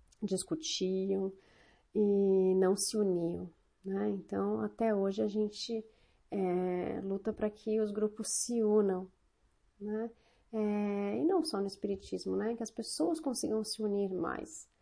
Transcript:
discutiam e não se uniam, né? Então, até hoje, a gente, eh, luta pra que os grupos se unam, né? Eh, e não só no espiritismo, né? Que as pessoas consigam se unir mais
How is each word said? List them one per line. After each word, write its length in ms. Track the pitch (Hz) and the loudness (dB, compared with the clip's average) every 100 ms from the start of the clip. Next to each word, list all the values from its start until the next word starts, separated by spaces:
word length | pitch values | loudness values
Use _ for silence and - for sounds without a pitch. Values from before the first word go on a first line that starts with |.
| _ - | _ -8
discutiam 1080 | 208 185 - 160 - - 185 190 190 196 190 190 - _ _ _ _ | -4 -2 -2 -4 -4 -2 0 0 0 0 -2 -6 -20 _ _ _ _
e 640 | - 208 202 196 190 190 185 | 2 4 6 6 6 6 6
não 220 | 185 202 | 4 4
se 180 | - 220 | 0 2
uniam, 520 | 202 180 170 175 180 - _ _ | 2 2 0 -4 -8 -14 _ _
né? 260 | 190 196 208 | -6 -2 -2
Então, 520 | 202 - 196 196 214 | -2 -4 -2 0 0
até 320 | 214 - 226 | -2 0 0
hoje, 280 | 202 196 196 | 2 2 2
a 60 | 214 | 0
gente, 560 | 208 214 208 - 226 220 _ _ _ - | 2 -2 -2 -6 -6 -8 _ _ _ -8
eh, 680 | 208 185 180 185 180 - - | -2 0 2 0 0 -2 -4
luta 300 | 196 196 196 | -4 -4 -2
pra 160 | 214 214 | -2 -2
que 300 | 208 - 214 | -4 -2 0
os 100 | 214 | 0
grupos 360 | 202 214 214 220 | 0 -2 -2 -4
se 340 | - - 240 | -4 -2 2
unam, 460 | 214 208 202 185 185 _ _ _ _ _ _ - | 4 6 4 2 -4 _ _ _ _ _ _ -12
né? 300 | 202 214 226 233 _ _ _ | -6 -6 -6 -10 _ _ _
Eh, 640 | 220 214 208 208 202 202 214 | -4 0 0 0 0 -2 0
e 40 | 302 | 2
não 180 | 370 | 2
só 160 | - 202 | 0 -2
no 80 | 196 | -4
espiritismo, 680 | - 208 196 - 185 190 190 | -4 -6 -6 -6 -8 -4 -2
né? 200 | 214 233 | -2 -4
Que 80 | |
as 80 | 226 | -6
pessoas 480 | - 220 - 320 320 | -8 -8 -2 0 0
consigam 440 | 294 233 - 220 | -4 -4 -2 -2
se 180 | 214 - | -2 -4
unir 280 | 214 202 196 | -2 0 -2
mais 540 | 185 170 - - - - _ | -2 -4 -4 -8 -14 -18 _